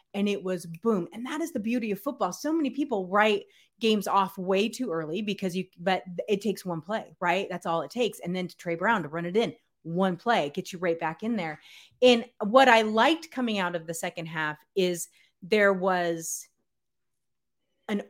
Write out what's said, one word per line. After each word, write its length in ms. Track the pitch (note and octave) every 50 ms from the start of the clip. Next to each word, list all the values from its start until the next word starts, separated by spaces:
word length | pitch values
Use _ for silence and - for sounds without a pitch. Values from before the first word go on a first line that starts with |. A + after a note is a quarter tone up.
| _ _ -
And 140 | G3+ G3+
it 160 | G#3 G3+ - F3
was 220 | F#3 F#3 F3 D#3
boom. 420 | E3 E3 E3 - A3+ A3 F#3+ E3+ - -
And 120 | G#3+ B3
that 140 | B3+ C#4+ D#4
is 140 | E4 D4+ -
the 60 | A#3+
beauty 320 | G3+ A3+ A#3+ B3 A3 G#3+
of 100 | G3 F#3+
football. 320 | - C#4+ B3+ - G3+ F3+ F3
So 180 | - - D4
many 180 | D#4+ E4 D4+ C4
people 380 | B3+ C#4 D4+ C#4+ B3 G3+ F#3
write 360 | F3 F#3 G3+ G#3+ A3 G#3 G3+ - _ _ _ _ _ _ -
games 280 | - A3 G#3+ G#3 F#3+
off 300 | - E3 G3 F#3+ F#3 -
way 300 | - F3+ F#3 G3 F#3+ G#3
too 240 | A#3 - - C4 A3+
early 300 | D#3+ E3 D#3+ D3+ D#3+ G3+
because 340 | G#3+ G3+ G3 - G3 F#3 E3
you, 100 | F#3+ F3+ - _ -
but 240 | F3 F#3+ F#3+ F3+ - F#3 F3 F3 -
it 140 | - G#3+ G3
takes 240 | - A3+ F#3+ - -
one 160 | F#3 E3+ D#3+
play, 340 | D#3 - G#3+ G#3+ - - D#3 -
right? 260 | F#3 F3 F3 F#3+ G3+ -
That's 160 | F3+ F3 -
all 160 | F#3 E3 E3
it 100 | D3+ -
takes. 280 | - A#3+ B3 G3+ G3+ -
And 160 | - F3 F3+
then 120 | F#3 F3+ E3
to 60 | -
Trey 180 | - - F3 E3
Brown 280 | E3 F3+ G#3+ A#3 G#3 D#3
to 60 | C#3+
run 160 | D3+ E3+ E3
it 100 | F3 F3+
in, 160 | A3 A#3 F3+ - - _ _ _ _ -
one 320 | D#3+ E3 F3 F#3+ F#3+ F3+
play, 320 | E3 - A#3 A#3 G3 D#3 D3
get 240 | - - F3 - -
you 60 | E3+
right 200 | F3 F3+ E3 E3
back 240 | E3+ D#3+ D#3+ - -
in 120 | A3+ A#3+
there. 240 | G#3 F3 D#3+ D3+ - - - - - - _ _ -
And 240 | A#3+ B3+ A#3+ A3+ A3 - _ - G#3+
what 240 | G3 A3 C4 C4+
I 140 | B3+ A#3 A3+
liked 500 | A3 G#3+ G#3+ A3 A#3 C#4+ E4 D#4+ - -
coming 280 | - C4 B3 A3+ G#3+ G3+
out 160 | F#3 F3 F3
of 120 | E3+ D#3+
the 60 | E3 E3
second 320 | - - F3 - - D#3+
half 320 | D#3+ D#3+ D#3+ D#3 D3+ D3+ - _ _ -
is 320 | G3 F#3 F3+ F3+ E3+ - - _ _ _ _ _ -
there 320 | - E3+ A3 G#3+ G3+ G3+ G3
was 760 | F#3 F3+ F#3+ F#3 F3+ F3 E3+ E3+ E3 D#3+ - - - - _ _ _ _ _ _ _ _ _ _ _ _ _ _ _ _ _ _ _ _ _ _ _ _ _ _ _ _
an 160 | - G#3+ G3+ G3+